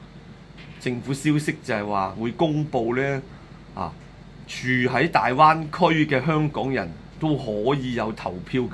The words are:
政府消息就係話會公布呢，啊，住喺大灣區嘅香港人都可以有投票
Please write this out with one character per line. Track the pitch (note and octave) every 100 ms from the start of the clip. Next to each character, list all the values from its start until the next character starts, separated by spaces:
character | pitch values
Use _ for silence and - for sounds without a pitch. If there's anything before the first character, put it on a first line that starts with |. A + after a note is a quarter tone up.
| - - - - - - - -
政 | B2+ B2
府 | A#2
消 | C#3 D3+ D3
息 | D3+ D3+
就 | -
係 | A2 G#2
話 | G2+ F#2+ F#2+
會 | A#2
公 | A2 D#3+ D3+
布 | D3+ C3 A2+ B2
呢， | C#3 C3+ - - - - -
啊， | - E2+ - - - - - -
住 | - B2+
喺 | B2+ B2 A#2+ E3
大 | - A2+
灣 | C3 D#3 D#3+
區 | D#3 - E3+ D#3+ D3+
嘅 | C3+
香 | C3+ D#3 D3+
港 | A#2+ B2+
人 | B2+ F2 D#2+ - -
都 | D#3+ C#3+
可 | B2 G#2 A2+
以 | D3 B2+
有 | A#2 A2
投 | A2 - F2+ F2
票 | C3 A#2